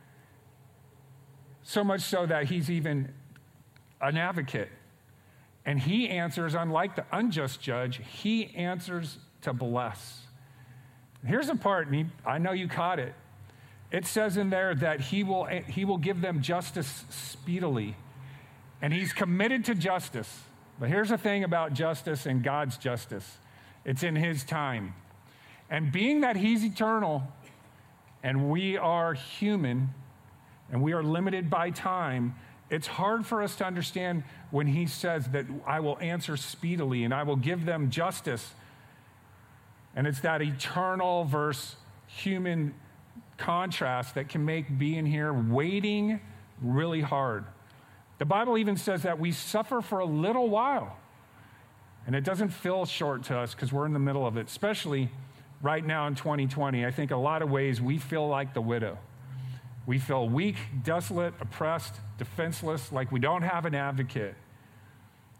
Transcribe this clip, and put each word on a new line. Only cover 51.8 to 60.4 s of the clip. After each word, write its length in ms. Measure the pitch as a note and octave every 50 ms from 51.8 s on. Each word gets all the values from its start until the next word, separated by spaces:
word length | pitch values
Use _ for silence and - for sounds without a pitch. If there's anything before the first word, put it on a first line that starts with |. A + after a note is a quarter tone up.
| - - - - -
And 120 | A#2+ B2+
it 80 | C#3 C#3
doesn't 240 | F#3 F#3+ F3+ G#3+ F#3+
feel 360 | F3 - - F3+ F#3 F#3+ F3
short 380 | F3 - - E3 D3 C3+ A#2+ C3
to 140 | - C3+ B2
us 160 | A#2+ A#2 -
'cause 180 | - C#3 B2 C3+
we're 140 | C#3 D3
in 60 | D#3 D3+
the 60 | C#3+
middle 260 | C#3 C#3 C#3 C#3+ C3
of 100 | A#2 G#2+
it, 120 | A#2 A2 -
especially 600 | - - - G#3 G#3+ - - D#3 C#3+ C3+ C3 A#2 - - - - - - - - - - C#3+
right 220 | D3 D#3 D#3 D#3+
now 220 | D#3 D#3 D#3 D3
in 80 | D3 C#3+
twenty 320 | C3+ - D#3 D3 C#3+ C#3
twenty. 380 | C3 C3+ D3 C#3+ C#3 C3 B2 A#2+
I 60 | B2
think 200 | B2+ - D3 C3+
a 60 | D3
lot 260 | B2+ C3 D3 D#3+ D#3 D#3+
of 80 | D3
ways 300 | C#3 C3+ C#3 C3+ B2 A2+
we 180 | A#2+ B2+ C#3+ D#3+
feel 280 | - - D#3+ D#3 D3+
like 280 | D3 C#3+ C3+ C#3 C3+ C3+
the 60 | B2+
widow. 380 | A2+ A2+ A#2 A#2 A2 G2+ G2+ G2+ - - - - - - - C3 C3 C3 - - - - - - -
We 120 | B2 B2 C3
feel 300 | C3 - C#3+ C3 A#2+ A2+
weak, 280 | A#2 D3